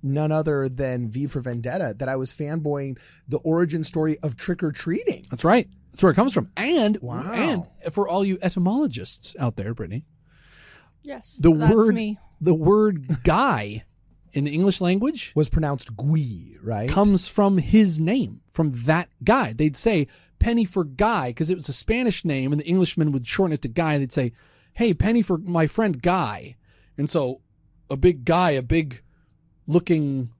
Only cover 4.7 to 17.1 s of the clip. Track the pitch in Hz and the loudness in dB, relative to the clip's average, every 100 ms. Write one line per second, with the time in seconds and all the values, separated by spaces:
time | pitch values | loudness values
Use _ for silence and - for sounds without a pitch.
4.7 | 143 - 175 466 - - 123 160 240 - | -4 -4 -2 -2 -6 -8 -2 4 4 2
5.7 | - _ - 185 160 254 190 117 - 233 | -10 _ 2 4 6 2 2 -4 -6 0
6.7 | 330 214 208 120 120 156 220 302 220 165 | 2 2 0 -4 -8 -6 -2 -2 -2 -6
7.7 | - 170 175 196 180 202 185 185 185 180 | -10 -8 -2 0 0 0 0 -2 0 0
8.7 | 240 302 113 92 - - - 127 110 98 | 2 0 -2 -8 -6 -8 -4 -6 -4 -8
9.7 | 117 92 110 - _ _ _ _ - - | -6 -8 -8 -10 _ _ _ _ -20 -20
10.7 | - _ _ 285 277 - - 170 156 156 | -20 _ _ -16 -16 -16 2 4 6 6
11.7 | 220 220 214 214 214 - _ 156 160 156 | 6 4 2 -2 -6 -14 _ 0 2 4
12.7 | 208 214 175 131 143 147 165 269 143 104 | 4 4 0 -4 -2 2 2 2 0 -4
13.7 | 107 - _ _ _ _ - 143 151 196 | -10 -14 _ _ _ _ -4 -2 2 2
14.7 | 185 175 190 254 311 - - 151 160 151 | 2 0 2 0 -4 -4 -2 0 0 0
15.7 | 139 - 107 139 160 135 95 85 - 110 | -4 -8 -6 -2 0 -2 -8 -14 -14 -6
16.7 | 110 120 147 208 | -4 0 2 4